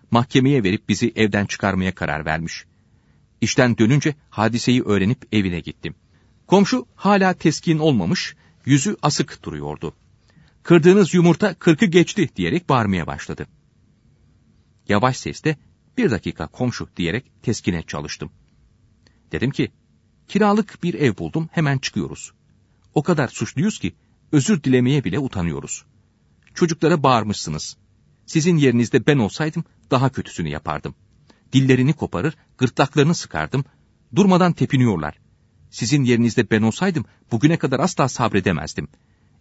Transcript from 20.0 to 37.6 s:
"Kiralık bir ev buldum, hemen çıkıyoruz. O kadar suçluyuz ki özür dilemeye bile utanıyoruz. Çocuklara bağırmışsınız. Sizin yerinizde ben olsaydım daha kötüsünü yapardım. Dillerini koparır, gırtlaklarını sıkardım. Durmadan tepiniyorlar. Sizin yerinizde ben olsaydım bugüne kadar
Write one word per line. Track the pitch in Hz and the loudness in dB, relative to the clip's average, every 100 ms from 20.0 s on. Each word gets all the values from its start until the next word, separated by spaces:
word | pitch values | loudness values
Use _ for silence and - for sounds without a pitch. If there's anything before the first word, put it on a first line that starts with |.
| _ _ _ | _ _ _
"Kiralık | 202 208 208 214 - | 0 2 2 -2 -6
bir | 175 | -6
ev | - 139 98 | 0 0 -2
buldum, | 82 160 160 | -6 -6 -6
hemen | - 147 135 | -2 -2 -2
çıkıyoruz. | - 110 69 78 - _ _ _ _ _ _ | -4 -6 -6 -10 -18 _ _ _ _ _ _
O | 156 | -4
kadar | 147 160 120 | -2 -2 -2
suçluyuz | - 110 - 202 - | -4 -8 -4 -4 -4
ki | 87 - _ _ _ | -8 -10 _ _ _
özür | 151 175 190 | 0 2 0
dilemeye | 139 127 123 147 | 2 2 2 0
bile | 98 101 | -2 -4
utanıyoruz. | 131 98 85 69 71 - - _ _ _ _ _ _ | -6 -4 -4 -6 -10 -14 -16 _ _ _ _ _ _
Çocuklara | - 175 165 156 156 | -4 -4 0 0 0
bağırmışsınız. | 135 120 107 98 - 78 - - _ _ _ _ - | 2 0 -2 -6 -8 -8 -10 -16 _ _ _ _ -6
Sizin | 165 160 165 | 0 2 4
yerinizde | 135 117 117 135 131 | 4 2 2 2 2
ben | 143 | 2
olsaydım | 101 - 156 170 - _ _ | 0 -2 -6 -6 -12 _ _
daha | 131 135 | 0 0
kötüsünü | - - - 80 | -2 -8 -8 -6
yapardım. | 73 - 73 76 - _ _ _ _ _ | -6 -8 -8 -10 -14 _ _ _ _ _
Dillerini | 135 131 127 127 | 2 4 4 2
koparır, | 156 92 85 147 - _ - | -2 -4 -4 -6 -8 _ -4
gırtlaklarını | 131 - 139 151 143 | -2 0 0 2 0
sıkardım. | 175 - 80 78 131 - _ _ _ _ 120 | 0 -6 -8 -4 -6 -6 _ _ _ _ 2
Durmadan | 190 180 180 | 4 4 4
tepiniyorlar. | - 127 135 123 90 73 - _ _ _ _ _ | 2 0 2 2 0 -4 -10 _ _ _ _ _
Sizin | - 117 147 | -8 -2 0
yerinizde | 123 117 117 117 107 | 2 2 2 2 0
ben | 110 | 2
olsaydım | 110 - 190 160 - _ _ | 0 0 -2 -2 -6 _ _
bugüne | 117 147 | 0 2
kadar | 165 | 2